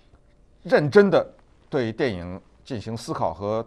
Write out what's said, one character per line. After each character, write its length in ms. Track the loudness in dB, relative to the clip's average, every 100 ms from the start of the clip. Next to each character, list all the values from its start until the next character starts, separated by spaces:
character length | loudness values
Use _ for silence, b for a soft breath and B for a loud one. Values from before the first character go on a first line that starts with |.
| b b _ _ _ _
认 260 | 0 0 4
真 180 | 6 6
地 160 | 4 0 -8 _ _ _
对 220 | -4 -4
电 200 | -2 -4
影 280 | -4 -10 -14 -18 _
进 160 | -14 -12
行 160 | -10 -10
思 160 | -8
考 200 | -6 -6
和 320 | -6 -6 -6